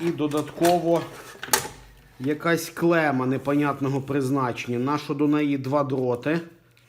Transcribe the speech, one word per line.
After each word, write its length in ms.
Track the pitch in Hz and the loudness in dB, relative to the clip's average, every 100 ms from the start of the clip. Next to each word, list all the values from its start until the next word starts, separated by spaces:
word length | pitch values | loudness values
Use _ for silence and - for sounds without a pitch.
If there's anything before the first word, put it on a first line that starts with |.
І 100 | 170 | -4
додатково 920 | 143 151 147 147 - 170 175 165 165 147 - - - - - - - - - - - | 0 0 0 -4 2 4 4 4 0 0 -10 -18 -16 -2 -2 -2 -12 -20 -20 -20 -8
якась 500 | 131 151 170 165 165 | -4 -2 0 0 -2
клема 560 | - 170 170 151 131 127 | 0 2 4 4 2 0
непонятного 760 | 131 139 143 147 - 135 139 | 0 0 2 2 0 -2 -2
призначення. 760 | 135 139 131 139 127 110 - 120 | -2 -2 0 0 0 -2 -4 -2
Нащо 340 | 131 147 - | 0 -2 -2
до 140 | 143 147 | 0 2
неї 300 | 151 147 139 | 2 2 0
два 260 | 127 147 | 0 0
дроти? 580 | 135 135 127 120 147 165 170 - _ _ | 0 0 0 -2 0 -2 -4 -14 _ _